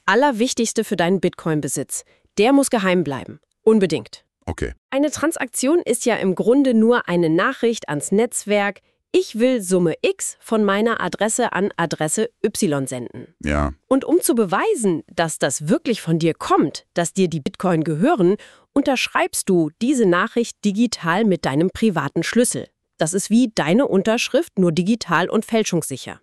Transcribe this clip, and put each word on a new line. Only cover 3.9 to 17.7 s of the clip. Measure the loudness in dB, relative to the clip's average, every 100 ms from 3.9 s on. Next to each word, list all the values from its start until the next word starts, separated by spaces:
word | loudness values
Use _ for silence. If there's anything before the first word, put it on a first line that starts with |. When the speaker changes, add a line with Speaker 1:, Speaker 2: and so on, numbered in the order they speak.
| 0 -6 -18 _ _ -12
Speaker 2:
Okay. | -6 -8 -8 _
Speaker 1:
Eine | -2 -2
Transaktion | -2 -4 -4 -6 -2 0 0
ist | 0 -2
ja | 0 0
im | 0
Grunde | 0 2 4 4
nur | 4 4 2 0
eine | 0 2
Nachricht | 2 0 0 -2 -2 -6
ans | -8 -2
Netzwerk: | 0 0 -4 -2 -2 -2 -6 _ _ _
"Ich | -2 -2 0
will | 2 2
Summe | 0 2 2 0
X | -2 -4 -8 -12
von | -4 0
meiner | 2 2 0 0
Adresse | -4 -2 -2 0 -2
an | -2 -4 -2
Adresse | -4 -2 -4 -2 -4 -4
Y | -4 -2 -2 -2 -4
senden." | -8 -10 -14 -18 _
Speaker 2:
Ja. | -2 0 -2 -6 _
Speaker 1:
Und | -2
um | 2 0
zu | 2
beweisen, | 0 0 0 0 0 0 0 -4
dass | -4 -4 -2
das | -4 -4 0
wirklich | 0 0 -4
von | 0 0
dir | 0
kommt, | -2 0 2 2 -2 -8
dass | -4 -4
dir | 0 -2
die | -2
Bitcoin | -8 -4 0